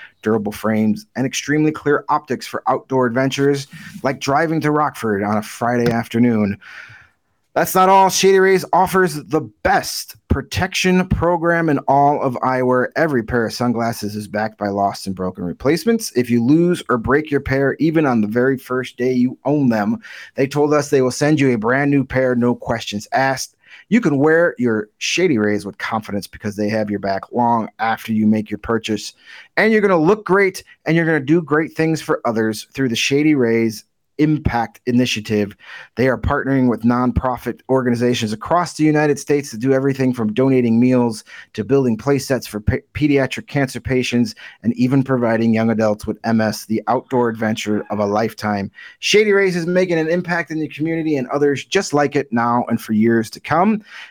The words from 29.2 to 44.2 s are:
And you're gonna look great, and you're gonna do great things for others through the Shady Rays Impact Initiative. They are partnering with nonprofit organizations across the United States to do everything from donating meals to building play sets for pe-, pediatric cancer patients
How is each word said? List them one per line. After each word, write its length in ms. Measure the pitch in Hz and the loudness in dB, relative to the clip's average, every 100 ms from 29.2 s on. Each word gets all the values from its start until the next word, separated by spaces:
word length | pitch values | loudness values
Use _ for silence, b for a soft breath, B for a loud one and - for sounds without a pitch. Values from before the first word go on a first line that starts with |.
| B B B - | B B B 0
And 160 | 214 | 2
you're 100 | 214 | 4
gonna 160 | 196 175 | 4 2
look 280 | 156 214 190 | 4 2 2
great, 380 | 190 190 185 - b - | 2 2 -2 -18 b 0
and 100 | 165 | 0
you're 100 | 165 | 2
gonna 140 | 151 | 0
do 220 | 131 170 | 2 0
great 320 | 143 151 160 | 2 -2 -2
things 300 | - 160 156 | -2 0 0
for 180 | - - | -2 -2
others 440 | 120 113 110 110 - | 0 0 0 -2 -10
through 180 | - 131 | -4 -2
the 60 | 113 | 0
Shady 380 | - 139 156 | 0 2 2
Rays 500 | 143 117 113 113 110 _ _ _ - | 2 2 2 0 -2 _ _ _ -2
Impact 600 | 156 147 - 120 113 - - | 0 2 0 -2 -4 -6 -2
Initiative. 680 | 123 123 110 104 104 104 - B B B - | 0 0 -2 -2 -2 -2 -6 B B B 0
They 120 | 131 | 0
are 100 | 113 | 0
partnering 540 | - 143 127 135 127 | 0 -2 0 2 2
with 100 | 107 | 2
nonprofit 800 | 117 123 127 120 131 123 120 - - | 0 2 0 0 -2 -4 -8 -10 -2
organizations 640 | 131 123 117 120 110 110 | 0 2 0 0 0 -2
across 400 | 107 - 170 165 | -6 0 0 0
the 100 | - | 0
United 360 | 156 151 151 143 | 2 2 2 0
States 320 | - 147 139 | 0 -2 -2
to 80 | 110 | -4
do 140 | 131 | 0
everything 380 | 135 139 135 131 | 2 0 0 -2
from 220 | 123 107 | 0 -2
donating 460 | 107 135 131 120 113 | 0 2 2 4 4
meals 440 | 127 127 120 107 - B B | 4 4 2 -4 -14 B B
to 100 | - | -8
building 340 | 98 139 127 107 | 0 2 2 -2
play 200 | 139 143 | 0 -2
sets 300 | - 120 - | 0 -4 -4
for 120 | 104 | -4
pe-, 220 | - 131 _ - | -2 -2 _ -2
pediatric 500 | 147 139 131 - - | 2 2 0 -4 -6
cancer 340 | 143 135 120 | -4 -2 -4
patients 540 | - 127 123 120 | -2 -2 0 0